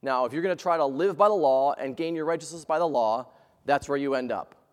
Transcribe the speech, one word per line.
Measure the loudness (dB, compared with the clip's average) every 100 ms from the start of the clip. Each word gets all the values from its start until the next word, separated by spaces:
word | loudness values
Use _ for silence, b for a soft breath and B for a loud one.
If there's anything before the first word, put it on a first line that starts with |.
Now, | -2 0 0
if |
you're | -2
gonna | -4
try | -2 0 2
to |
live | 0 2 -2 4
by | 4
the |
law | 4 4 4 2
and | 0 -6 -6
gain | -6
your | -4 -2
righteousness | -4 -6 -16 -4
by | 0
the | 2
law, | 2 0 0 -6 b b b
that's | -2 -2 0
where | -4
you | -2
end | -2 -2
up. | -6 -6 -16 _